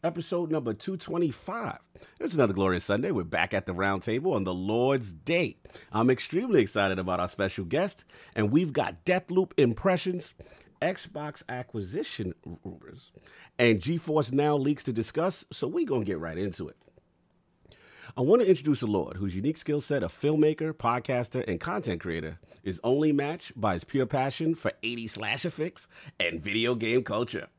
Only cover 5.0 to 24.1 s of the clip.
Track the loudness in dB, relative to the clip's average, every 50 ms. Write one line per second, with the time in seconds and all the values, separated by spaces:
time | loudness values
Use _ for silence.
5 | 0 -4 -12 -10 -4 0 0 2 0 0 -4 _ _ -20 -20 -20 -18 -4 0 2
6 | 4 4 4 2 0 -2 -2 -2 2 6 6 6 6 4 2 2 2 2 2 0
7 | 0 0 0 0 0 -2 0 -2 -2 -2 0 -4 -6 -2 0 0 0 0 -4 -10
8 | -20 _ -20 -20 -20 -8 0 0 2 4 4 4 4 4 0 -2 -2 -2 -4 -6
9 | _ 0 0 0 0 2 2 2 2 2 4 4 4 4 4 2 2 2 2 2
10 | 0 -2 -4 -4 -8 -12 -16 -20 -20 -20 -20 -20 -20 -20 _ _ -2 -2 -2 -4
11 | -10 -12 -10 -8 -8 -8 -10 -12 -12 -10 -8 -8 -8 -8 -6 -8 -6 -6 -6 -6
12 | -6 -6 -6 -6 -6 -6 -6 _ _ -16 -16 -14 _ -16 -16 -14 -18 -20 -20 -20
13 | -20 _ _ -20 _ -20 -20 -20 -20 -16 _ 4 4 4 4 4 2 -2 -2 -2
14 | -2 0 0 0 2 2 0 2 2 4 2 2 2 0 0 0 -2 -4 -2 -2
15 | -4 -2 -2 -2 -2 -2 -2 -6 -12 _ -8 -6 -6 -2 -2 -2 -2 0 0 -2
16 | 0 -2 -2 -4 -4 -6 -4 -4 -4 -4 -4 -8 -12 -12 -12 _ _ -20 _ -20
17 | _ _ _ _ _ _ _ _ _ _ _ _ _ -20 -20 _ -20 -20 -20 -20
18 | -20 -12 -4 -2 4 6 6 6 8 6 4 4 4 0 0 2 2 0 0 0
19 | 0 -2 -4 -4 -4 -2 -2 -2 -2 -2 -4 -4 -4 -2 -2 -2 0 -2 -2 0
20 | 0 -4 -4 -2 0 2 4 6 4 4 4 0 -4 -6 -6 _ 0 0 0 0
21 | 0 -2 -2 -2 -2 -2 -4 -4 -2 -2 -4 -4 -4 -4 -4 -4 -2 -4 -4 -4
22 | -4 -4 -4 -4 -6 -8 -10 -14 -18 _ -20 -10 _ -8 -8 -2 0 2 2 4
23 | 4 4 2 2 0 -2 -6 -8 -10 -14 -8 -2 0 0 0 0 -4 -2 0 0
24 | 0 2